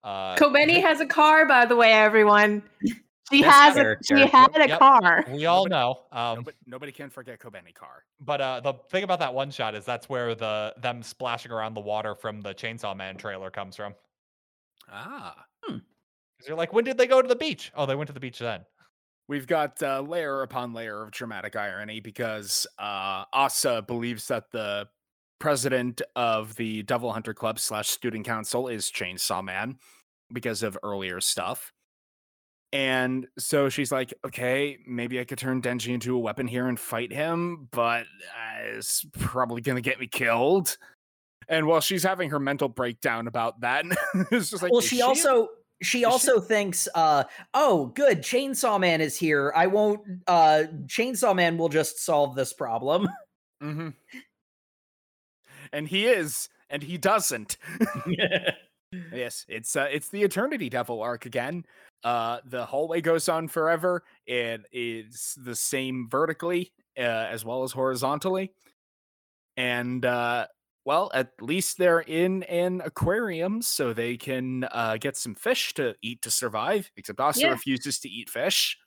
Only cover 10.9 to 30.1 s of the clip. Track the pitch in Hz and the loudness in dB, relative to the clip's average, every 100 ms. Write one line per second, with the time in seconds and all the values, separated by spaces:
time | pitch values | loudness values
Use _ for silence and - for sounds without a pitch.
10.9 | 120 113 - 127 117 120 113 110 110 104 | -6 -14 -10 -6 -6 -6 -6 -6 -8 -4
11.9 | 107 107 101 110 107 101 95 113 113 104 | -4 -4 -8 -10 -10 -12 -10 -10 -8 -10
12.9 | 95 95 95 110 95 95 104 98 95 104 | -10 -12 -12 -12 -12 -12 -12 -12 -12 -14
13.9 | 101 _ _ _ _ _ _ _ _ _ | -14 _ _ _ _ _ _ _ _ _
14.9 | 101 151 277 92 - _ _ 453 110 _ | -18 -16 -16 -16 -20 _ _ -14 -14 _
15.9 | _ _ _ _ _ 139 160 165 202 240 | _ _ _ _ _ -10 -6 0 0 0
16.9 | 247 247 262 247 240 311 - - - 139 | 2 6 6 4 0 0 -6 -10 -6 -4
17.9 | 139 147 139 131 - 117 98 - _ _ | -2 -6 -10 -12 -8 -6 -6 -12 _ _
18.9 | _ _ _ - 143 127 165 147 - 143 | _ _ _ -8 -8 -2 -2 -2 -4 -4
19.9 | 135 143 175 151 139 127 131 123 113 113 | -4 -4 -4 -4 -4 -4 -6 -8 -8 -10
20.9 | 104 107 - 120 104 101 107 104 95 107 | -10 -12 -12 -10 -8 -8 -6 -6 -8 -10
21.9 | 110 110 107 117 107 101 - - - 104 | -12 -12 -8 -6 -6 -4 -4 -6 -8 -8
22.9 | 98 98 95 - 135 139 - 139 117 101 | -6 -4 -6 -2 0 0 0 0 -2 -4
23.9 | 120 120 110 - 120 _ 117 107 101 101 | -6 -6 -8 -6 -6 _ -8 -4 -4 -6
24.9 | _ _ _ _ _ 156 139 131 127 123 | _ _ _ _ _ -2 0 0 0 -2
25.9 | 117 - 123 117 110 110 110 113 107 101 | -6 -8 -2 0 0 -4 -8 -6 -6 -4
26.9 | 123 120 110 113 107 110 110 - 107 104 | -4 -2 -6 -8 -6 -6 -4 -4 -4 -4
27.9 | - 123 110 107 113 110 123 127 110 - | -4 -6 -6 -6 -6 -4 -4 -4 -6 -8
28.9 | - 90 92 - 92 95 95 113 127 _ | -6 -8 -6 -4 -4 -6 -6 -8 -10 _
29.9 | _ _ | _ _